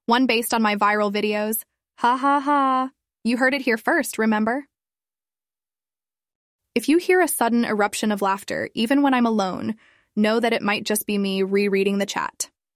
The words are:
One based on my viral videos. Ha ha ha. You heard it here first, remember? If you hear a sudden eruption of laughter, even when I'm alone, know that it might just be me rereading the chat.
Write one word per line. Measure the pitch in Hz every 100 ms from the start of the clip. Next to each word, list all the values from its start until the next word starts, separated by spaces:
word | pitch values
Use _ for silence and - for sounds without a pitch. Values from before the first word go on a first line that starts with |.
| -
One | 233 254
based | 226 233
on | 233
my | 214 208
viral | 208 214 208
videos. | 208 208 208 214 220 - _ _ -
Ha | 240 254
ha | 277 285
ha. | 277 285 269 262 262 - _ _
You | 220 233
heard | 262
it | 277
here | 262 226
first, | - 320 240 -
remember? | 220 214 220 254 285 _ _ _ _ _ _ _ _ _ _ _ _ _ _ _ _ _ _ _ _
If | 240 220
you | 330
hear | 359 370
a | 330
sudden | - 233 233
eruption | 233 214 208 - 220
of | 208
laughter, | 196 196 - - -
even | - 226 277
when | 285
I'm | 254 233
alone, | 220 190 180 220 220 _ _ _ -
know | 214 226
that | 233
it | 226
might | 202 214
just | - 214 -
be | 202
me | 196 190
rereading | 190 196 202 196 196 202
the | 196
chat. | 185 - - - _ _